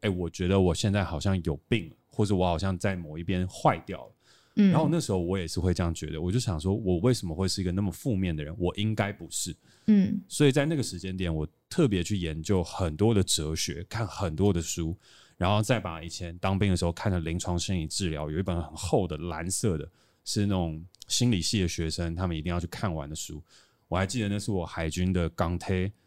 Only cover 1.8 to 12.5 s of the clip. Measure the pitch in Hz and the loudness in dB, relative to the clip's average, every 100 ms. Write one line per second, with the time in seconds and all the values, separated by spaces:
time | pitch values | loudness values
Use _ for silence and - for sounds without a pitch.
1.8 | 80 - _ - 104 98 90 82 95 92 | -2 -12 _ 0 2 4 2 2 0 0
2.8 | 104 92 80 78 85 92 92 - 156 90 | -2 -4 -6 -8 -2 0 -2 0 0 0
3.8 | - 82 62 _ _ _ _ - 202 160 | -4 -12 -12 _ _ _ _ 4 6 6
4.8 | 151 165 - 95 87 95 82 - 90 87 | 4 2 2 0 2 0 -2 0 2 2
5.8 | 85 82 78 78 87 113 117 80 92 98 | 0 -2 -6 -4 -2 0 0 -2 0 0
6.8 | 95 87 117 120 92 80 95 95 92 90 | 2 2 2 2 -2 -2 0 0 -2 0
7.8 | 101 - 147 98 92 78 73 87 90 98 | -2 -4 -2 0 0 -2 -6 -2 -2 0
8.8 | 104 107 101 - 85 - - 82 _ _ | -2 0 -2 -4 -10 -6 -6 -8 _ _
9.8 | - 208 190 202 - - 147 127 143 160 | 4 6 6 0 -4 2 4 4 2 0
10.8 | 107 90 95 92 90 78 76 _ _ - | -2 -6 -6 -2 -2 -2 -4 _ _ 2
11.8 | 147 95 85 104 85 78 80 | 2 2 0 -2 -2 -4 0